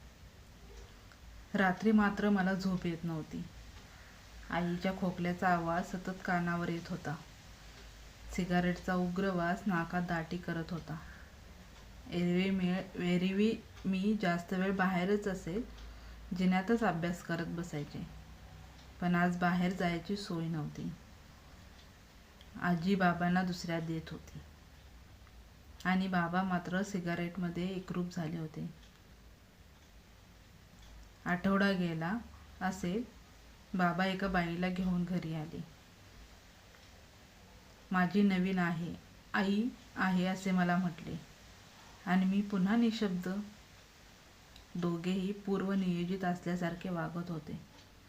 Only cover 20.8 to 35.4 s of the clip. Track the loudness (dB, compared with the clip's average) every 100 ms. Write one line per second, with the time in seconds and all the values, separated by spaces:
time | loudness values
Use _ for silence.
20.8 | -8 -8 -14 -20 -20 -20 -20 -20 -20 -20
21.8 | -20 -20 -20 -20 -20 -20 -18 -4 0 2
22.8 | 4 4 4 4 2 2 2 -2 -2 -2
23.8 | -2 -4 -6 -10 -12 -16 -16 -20 -20 -20
24.8 | -20 -20 -20 -20 -20 -20 -20 -20 -20 -4
25.8 | 2 2 2 2 2 0 2 0 0 -2
26.8 | 0 -2 -2 -2 -2 -2 -4 -2 -2 -4
27.8 | -4 -4 -2 -4 -4 -4 -6 -6 -8 -10
28.8 | -18 -20 -20 -20 -20 -20 -20 -20 -20 -20
29.8 | -20 -20 -20 -20 -20 -20 -20 -20 -20 -20
30.8 | -20 -20 -20 -10 -2 0 4 4 4 4
31.8 | 2 0 0 -2 -6 -14 -20 -4 -4 -2
32.8 | -2 -2 -4 -10 -20 -20 -20 -20 -6 2
33.8 | 4 4 0 0 0 2 2 0 0 0
34.8 | 2 2 2 -2 -2 -4